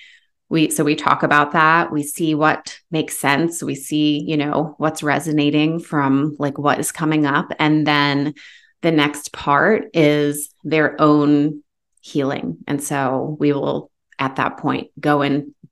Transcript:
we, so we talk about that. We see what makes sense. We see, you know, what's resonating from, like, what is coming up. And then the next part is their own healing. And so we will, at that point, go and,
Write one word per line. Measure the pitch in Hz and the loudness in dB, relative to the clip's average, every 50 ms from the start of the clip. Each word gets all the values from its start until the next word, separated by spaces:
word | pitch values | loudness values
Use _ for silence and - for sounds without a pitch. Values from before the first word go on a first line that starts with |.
| - - _ _ _ _ _ _ _ - | -20 -20 _ _ _ _ _ _ _ -2
we, | 156 160 156 - | 0 2 2 2
so | - - 151 | 0 0 0
we | 147 151 | 0 0
talk | 151 - 143 143 - - | 2 2 2 2 2 2
about | 151 147 147 147 147 - | 4 4 4 2 2 2
that. | 165 156 156 165 170 170 - 156 | 2 4 4 4 4 2 0 -2
We | 151 143 | -4 -6
see | - - - 170 160 156 | -6 -6 -4 -2 -2 0
what | 147 156 156 - - - - - - _ - | 2 2 0 0 -2 -6 -14 -18 -20 _ -6
makes | 165 156 151 - - | -4 -4 -4 -4 -6
sense. | - - 135 143 139 165 170 170 - 147 | -4 0 0 0 2 0 -2 -4 -6 -8
We | - 139 | -8 -8
see, | 139 - - 156 151 151 151 147 147 170 | -8 -8 -4 -2 0 2 2 0 0 -2
you | 170 156 | -4 -2
know, | 151 143 147 - - 156 156 - - | -2 -2 -2 -2 -2 -2 -4 -6 -4
what's | 147 156 156 - 156 | -4 -4 -4 -2 -2
resonating | 147 139 139 160 160 151 151 143 147 151 151 151 160 165 170 | -2 -2 -2 -2 -2 0 0 2 2 2 2 2 0 -2 -4
from, | 165 - 165 147 139 135 135 139 143 156 147 - | -6 -4 -2 0 0 2 2 2 0 -2 -4 -4
like, | 147 139 135 - | -6 -6 -4 -2
what | 143 143 135 - | 0 0 0 0
is | 156 - - | -2 -6 -6
coming | - 160 156 156 156 151 | -4 -2 0 0 0 0
up. | 139 139 156 - - - - | 0 0 -2 -2 -4 -4 -2
And | 156 151 151 156 147 | 0 2 2 2 2
then | 151 147 143 143 143 139 139 143 151 147 - - - - - _ _ _ _ - | 2 2 2 2 2 2 0 -2 -4 -6 -10 -16 -20 -20 -20 _ _ _ _ -2
the | 165 | 0
next | 165 151 143 147 - - - - - | 2 2 2 0 0 -6 -14 -16 -14
part | - - 147 143 143 156 190 220 - - - - | -8 -2 2 2 4 4 4 2 0 -2 -2 0
is | 165 156 147 147 147 147 147 143 147 - - _ _ - | 2 4 4 4 2 0 0 -2 -4 -8 -12 _ _ -6
their | 151 156 156 151 139 - - | -2 0 2 0 0 0 2
own | 156 151 151 151 147 147 147 147 147 160 - - - _ _ _ _ _ _ _ | 4 4 4 4 4 4 4 4 2 0 -4 -6 -16 _ _ _ _ _ _ _
healing. | - - - 151 135 135 143 - - - 165 - - | -14 -8 -4 -2 -2 -2 -4 -6 -6 -8 -10 -10 -8
And | - 143 139 143 | -6 -6 -6 -4
so | - 151 139 135 127 131 127 - 151 151 151 | -4 -4 -2 -2 -2 -2 -4 -4 -6 -4 -2
we | 147 143 143 | 0 0 0
will, | 139 143 143 135 143 - - _ _ _ _ _ - | 0 -2 -4 -4 -4 -6 -10 _ _ _ _ _ -6
at | 139 135 - | -6 -4 -2
that | - 131 - - - | -2 -2 -2 -2 -4
point, | - 139 131 - - - - - | -4 -4 -4 -4 -6 -10 -12 -4
go | - 147 147 143 139 | 0 2 2 2 2
and, | 143 139 147 139 - - _ _ - | 0 0 -2 -4 -6 -12 _ _ -20